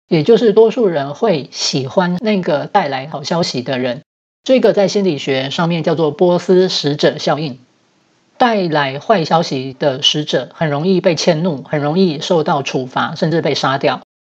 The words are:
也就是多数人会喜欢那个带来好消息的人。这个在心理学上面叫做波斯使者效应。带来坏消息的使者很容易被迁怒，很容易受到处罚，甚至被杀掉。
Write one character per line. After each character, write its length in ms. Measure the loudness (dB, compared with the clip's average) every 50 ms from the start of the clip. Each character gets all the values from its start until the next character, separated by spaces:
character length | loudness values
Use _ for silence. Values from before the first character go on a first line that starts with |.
| _
也 160 | -2 0 0 4
就 140 | 4 4
是 160 | 6 6 4 6
多 180 | 6 4 4
数 160 | 4 2 0
人 260 | 0 0 0 -4 -6 -6
会 360 | -2 0 0 0 0 -4 -8
喜 340 | -10 -6 -6 -4 -2 -2 -4
欢 320 | -2 0 0 0 0 -2 -2
那 200 | -2 0 0 0
个 240 | 0 0 -2 -2 -2
带 220 | 0 0 0 0
来 180 | 0 -4 -6 -8
好 140 | -8 -10 -10
消 220 | -6 -4 -2 -2 -2
息 180 | -2 -4 -6
的 160 | -4 -4 -4
人。 240 | -4 -2 -4 -6 -6 -10 _ _ _ _ _ _ _ 0
这 160 | 2 2 4
个 140 | 4 4 4
在 140 | 4 2
心 160 | 2 2 0 0
理 160 | 0 -2 -2
学 320 | -2 -2 -2 -2 -2 -4
上 180 | -4 -2 -2 0
面 140 | 0 0 0
叫 100 | 0 0
做 160 | 0 0 0
波 300 | 0 2 2 2 2 2
斯 300 | 2 2 4 4 4 2
使 260 | 0 -2 -2 -2 -2
者 240 | 2 0 0 0 0
效 180 | -2 -2 -2
应。 220 | -2 -4 -8 -8 -12 _ _ _ _ _ _ _ _ _ _ _ _ _ _ _ 0
带 280 | 2 2 2 0 0
来 320 | 0 0 0 0 -2 -4 -6
坏 240 | 0 0 2 2 2
消 200 | 2 2 0 0
息 320 | 0 -4 -6 -6 -6 -6
的 240 | -2 -2 -2 0 0
使 240 | 0 0 0 0 -2
者 240 | -2 -2 -2 -2 -4 -6
很 160 | -4 -4 -2
容 160 | -2 0 0
易 120 | 2 2 2
被 140 | 2 0 0
迁 300 | 0 2 0 0 2 0
怒， 180 | -2 -4 -4
很 180 | -6 -6 -4 -2
容 200 | -2 0 2 2
易 200 | 2 2 0 -2
受 240 | -2 0 0 0 2
到 200 | 0 0 -2 -2
处 240 | -2 -4 -4 -4
罚， 260 | -4 -4 -4 -4 -4 -4
甚 160 | -4 -2 0
至 140 | 0 0 0
被 100 | 0 -2
杀 240 | -2 -2 -2 -2
掉。 240 | 0 0 -2 -2 -4 -8 _ _ _ _ _